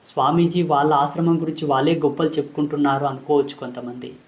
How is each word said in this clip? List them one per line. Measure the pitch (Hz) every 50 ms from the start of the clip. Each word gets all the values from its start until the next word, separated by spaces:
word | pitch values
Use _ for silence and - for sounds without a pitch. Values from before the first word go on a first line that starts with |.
| -
స్వామీజీ | - - - 131 139 156 170 170 165 170 175 175
వాళ్ళ | 151 151 139 143 151 151
ఆశ్రమం | 143 143 147 - 170 165 170 170 160 165
గురించి | 156 151 - 160
వాళ్ళే | 143 139 131 139 156 170
గొప్పలు | 160 151 143 - - 165 151
చెప్పుకుంటున్నారు | - 151 139 - - - 147 147 151 147 147 143 139 135 143
అనుకోవచ్చు | 139 131 131 - - 151 143 139 143 -
కొంతమంది. | - 135 123 123 127 123 123 123 127 127 123 - - -